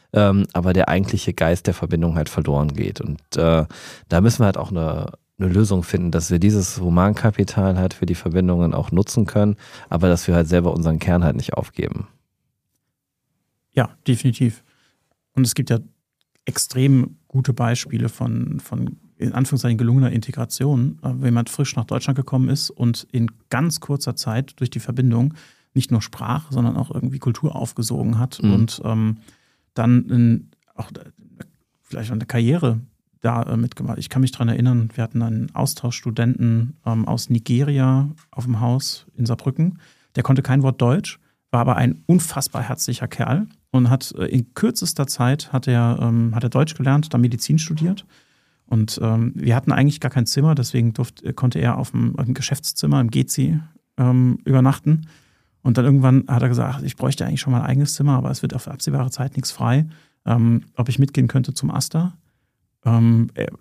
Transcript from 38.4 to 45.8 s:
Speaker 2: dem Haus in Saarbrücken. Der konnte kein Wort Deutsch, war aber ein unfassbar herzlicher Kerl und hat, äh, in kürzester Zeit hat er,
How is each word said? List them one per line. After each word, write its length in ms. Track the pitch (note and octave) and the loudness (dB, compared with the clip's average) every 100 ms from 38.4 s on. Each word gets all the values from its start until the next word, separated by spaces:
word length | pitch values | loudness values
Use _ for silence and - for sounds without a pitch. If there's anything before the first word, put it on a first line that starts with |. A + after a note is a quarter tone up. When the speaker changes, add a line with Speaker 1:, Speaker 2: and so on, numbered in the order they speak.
| B2 | -4
Speaker 2:
dem 140 | A2 | -2
Haus 460 | A#2 B2+ - - - - | 0 -2 -4 -10 -12 -4
in 100 | A#2 | -2
Saarbrücken. 540 | A#2 C#3 C3 E3+ E3+ - _ _ - | -2 -4 0 -2 -2 -12 _ _ -2
Der 80 | |
konnte 180 | - C3 | 2 2
kein 220 | B2+ C3+ | 2 2
Wort 180 | C3+ B2+ | 2 2
Deutsch, 380 | A#2+ E3 - - _ _ _ | 2 2 -2 -12 _ _ _
war 100 | A#2+ | 0
aber 140 | A2+ - | 2 2
ein 280 | A#2 - - | 0 0 2
unfassbar 560 | F3 - C3+ - B2+ | 2 2 -6 -6 -6
herzlicher 460 | C3 B2 - B2 A2+ | -6 -6 -6 -6 -6
Kerl 400 | - A#2+ D3 G#3+ _ _ | -4 -2 0 -2 _ _
und 180 | B2+ B2 | 2 4
hat, 240 | C3 - - | 2 -2 -8
äh, 80 | - | -2
in 280 | A#2+ A#2 | 0 -2
kürzester 540 | - A3+ A3+ F3 - C3 | -2 -2 -2 -4 -4 -4
Zeit 440 | - B2 C#3+ - | 0 0 0 -2
hat 160 | C3 C3 | -4 0
er, 320 | A#2+ | 2